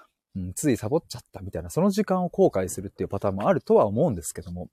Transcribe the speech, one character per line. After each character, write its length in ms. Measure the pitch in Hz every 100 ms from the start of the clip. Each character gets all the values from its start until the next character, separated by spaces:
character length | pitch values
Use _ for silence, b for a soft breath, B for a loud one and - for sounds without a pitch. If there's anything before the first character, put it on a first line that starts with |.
| b _ _ 98
う 40 |
ん、 140 | 90
つ 160 | - 151
い 60 | 113
サ 120 | 107
ボ 80 | 156
っ 60 | -
ち 80 | 120
ゃ 40 |
っ 40 | -
た 100 | -
み 100 | 95
た 80 | 82
い 40 |
な、 60 | 85
そ 120 | -
の 80 | 196
時 160 | 190 208
間 180 | 185
を 60 | 180
後 200 | - 185
悔 180 | - 185
す 120 | -
る 60 | 92
っ 20 |
て 120 | -
い 20 | 92
う 40 |
パ 100 | 98
タ 100 | 104
ー 20 |
ン 40 | 95
も 120 | 104
あ 60 |
る 80 | 98
と 140 | - 220
は 100 | 113
思 220 | 107 165
う 40 |
ん 40 | 92
で 60 |
す 120 | -
け 80 | -
ど 100 | 87
も。 180 | 87 87